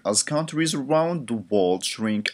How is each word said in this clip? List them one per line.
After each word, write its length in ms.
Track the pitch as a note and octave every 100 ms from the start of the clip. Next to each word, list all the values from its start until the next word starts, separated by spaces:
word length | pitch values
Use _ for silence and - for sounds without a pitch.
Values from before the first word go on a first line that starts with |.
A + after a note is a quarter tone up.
| F#2+
as 180 | G#2+
countries 500 | - D3+ D#3 D3+ D#3+
around 540 | D#3 C3 D#3 E3 F3 A2+
the 120 | A#2 F#2+
world 340 | G#2 F#2 F#2
shrink 480 | - - A2 G#2+ G#2